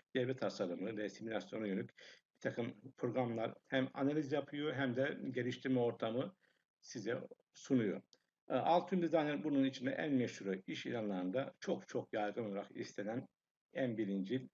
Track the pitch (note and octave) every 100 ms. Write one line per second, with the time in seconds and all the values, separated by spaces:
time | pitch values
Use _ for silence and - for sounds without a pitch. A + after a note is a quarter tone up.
0 | - C3 B2 C3 G#2 - F#2 E2+ G2+ A2
1 | G#2 - A2 G#2+ - A#2 G#2+ F#2+ B2 -
2 | - - _ _ B2+ - A#2+ - C3 -
3 | B2 A#2 A#2+ A2+ A2+ - _ C3+ C3 -
4 | C#3 D3+ C#3 D3 C3+ D3 D3+ C3+ C3+ A#2+
5 | C#3 - C3+ B2+ B2 B2 C3+ B2+ A#2+ A2+
6 | A2+ A#2 F3+ - _ _ _ _ - A#2+
7 | G2+ A#2+ - - _ - - C3 G#2+ C2+
8 | - - _ _ _ B2+ - F3 F3 F#3
9 | E3 D#3+ D3 C#3+ D3+ C#3+ C3+ C3 B2+ -
10 | D#3+ C3 A2+ - G2 F#2+ - D#3+ B2+ A#2+
11 | G#2+ F#2 F#2 B2 C#3 - - F#3+ - B2
12 | - A2 G#2 G2+ A2 G2+ G2 A#2+ A2 -
13 | G#2 A#2+ - _ _ _ _ - B2+ A2
14 | G2+ G2 F#2+ B2+ B2+